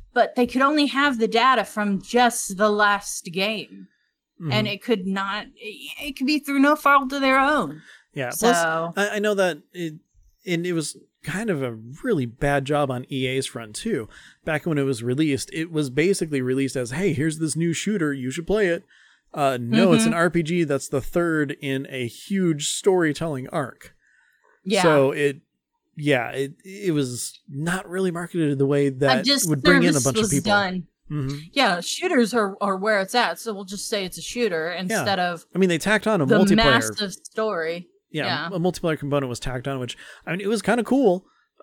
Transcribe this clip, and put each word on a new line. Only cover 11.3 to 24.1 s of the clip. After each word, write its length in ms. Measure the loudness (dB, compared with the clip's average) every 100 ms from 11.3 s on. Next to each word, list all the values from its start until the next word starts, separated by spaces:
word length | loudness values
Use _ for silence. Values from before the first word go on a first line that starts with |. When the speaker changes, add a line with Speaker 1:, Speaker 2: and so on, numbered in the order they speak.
| -6 -2
Speaker 2:
of 120 | -2
a 160 | -4 -6 -14 -8
really 220 | -2 0 -2
bad 400 | -2 0 0 0
job 240 | 0 0
on 140 | -4 -6
E 160 | -4 -2
A's 180 | -2 -4
front, 300 | -8 -12 -10
too. 320 | -4 -4 -6 -14 -20 _ -6
Back 200 | -4 -2
when 120 | 0
it 60 |
was 200 | 0 -2
released, 460 | -2 0 0 -2 -4
it 180 | -8 -6
was 180 | -4 -2
basically 520 | 0 0 0 -2 -2
released 340 | 0 0 -2 -2
as, 160 | -6
"Hey, 220 | -2 -2
here's 260 | 0 -2 -2
this 160 | -4 -2
new 180 | -2
shooter, 400 | -2 -2 -2 -2
you 180 | -4 -6
should 160 | -6 -2
play 200 | 0 2
it." 160 | 0 -6 _ _ _ _
Uh, 240 | 0 0 0
no, 320 | 2 4 6
it's 100 | 6 4
an 60 |
Speaker 1:
Mm-hmm. 80 | 2
Speaker 2:
R 100 | 2
P 140 | 2
G 200 | 0 0 0
that's 240 | 0 -2
the 100 | -4
third 540 | -2 -2 0 0 -2 -4
in 260 | -4 -6 -6
a 180 | -6 -8
huge 600 | -8 -6 0 0 0 -2
storytelling 800 | -2 2 2 2 0 -4 -6 -6
arc. 460 | -6 -6 -8 -20 _ _